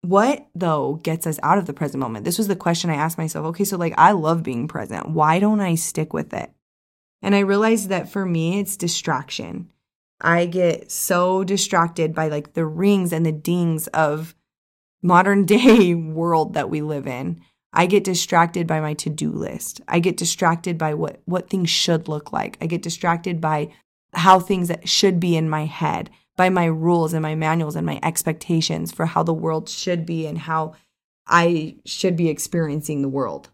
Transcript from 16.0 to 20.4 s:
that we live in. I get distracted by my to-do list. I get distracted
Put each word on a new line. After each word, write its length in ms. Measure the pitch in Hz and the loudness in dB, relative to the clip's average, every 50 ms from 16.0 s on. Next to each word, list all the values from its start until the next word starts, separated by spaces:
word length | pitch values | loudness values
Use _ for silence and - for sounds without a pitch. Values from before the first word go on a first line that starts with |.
| 160 156 156 160 170 170 165 160 156 - - | -2 -4 -4 -2 0 2 2 2 2 0 -2
that 160 | 151 139 98 | -4 -4 -2
we 120 | 139 151 | -4 -4
live 240 | 147 151 151 143 135 147 | -4 -4 -6 -6 -6 -8
in. 320 | 127 120 135 175 170 165 - _ _ _ _ _ | -8 -6 -6 -6 -8 -8 -12 _ _ _ _ _
I 140 | - - 175 | 2 2 4
get 180 | 175 196 202 196 | 6 4 4 4
distracted 640 | 190 180 170 - - 185 170 170 170 - 180 170 | 2 -2 -2 -2 2 4 4 4 4 0 -4 -2
by 140 | 165 165 156 | -2 -2 -2
my 140 | 156 151 151 | -2 -4 -6
to-do 380 | 151 - 160 147 156 151 151 | -6 -6 -6 -6 -4 -4 -4
list. 480 | - - - - - - - - - - - - | -4 -4 -6 -8 -8 -10 -12 -12 -14 -16 -10 -2
I 100 | - 175 | 0 0
get 180 | 175 190 175 | 2 0 -2
distracted 600 | - 170 170 - - | -2 -4 -4 -2 0